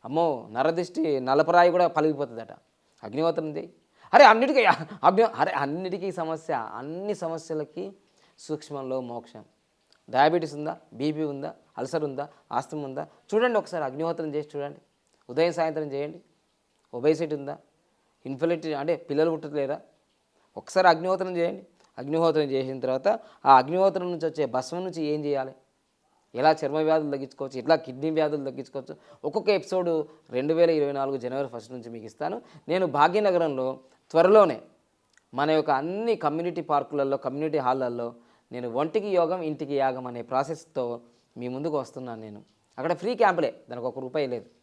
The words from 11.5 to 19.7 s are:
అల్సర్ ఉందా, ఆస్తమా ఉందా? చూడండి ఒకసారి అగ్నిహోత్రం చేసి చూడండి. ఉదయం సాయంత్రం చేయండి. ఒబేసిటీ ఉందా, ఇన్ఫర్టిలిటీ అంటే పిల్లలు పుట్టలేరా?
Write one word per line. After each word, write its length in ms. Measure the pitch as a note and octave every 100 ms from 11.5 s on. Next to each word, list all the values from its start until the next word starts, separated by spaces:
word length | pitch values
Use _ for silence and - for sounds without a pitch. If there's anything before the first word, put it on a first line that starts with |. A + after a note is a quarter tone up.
| - _ -
అల్సర్ 260 | C3+ E3
ఉందా, 260 | D3+ C3 D3 _ _
ఆస్తమా 320 | A#2+ C#3 D3+
ఉందా? 240 | C#3+ C3+ D3+ _ _ G#3
చూడండి 220 | B3 A3
ఒకసారి 260 | - F3
అగ్నిహోత్రం 520 | C#3 C3+ E3 E3 D#3 D3
చేసి 220 | D3 C#3+
చూడండి. 220 | C#3+ D3 _ _ _ _ _
ఉదయం 240 | B2 E3+
సాయంత్రం 380 | E3+ D#3+ D#3 D3+
చేయండి. 300 | C#3 D3 E3 _ _ _ _ _ _ _
ఒబేసిటీ 420 | B2 C3+ D#3 D#3+ D3
ఉందా, 220 | C#3 D3+ _ _ _ _ _ _ C3
ఇన్ఫర్టిలిటీ 480 | C3+ E3 E3+ D#3+
అంటే 220 | D3 C#3+ D#3
పిల్లలు 360 | - C#3+ D#3+
పుట్టలేరా? 500 | D#3+ D3+ D3 C3+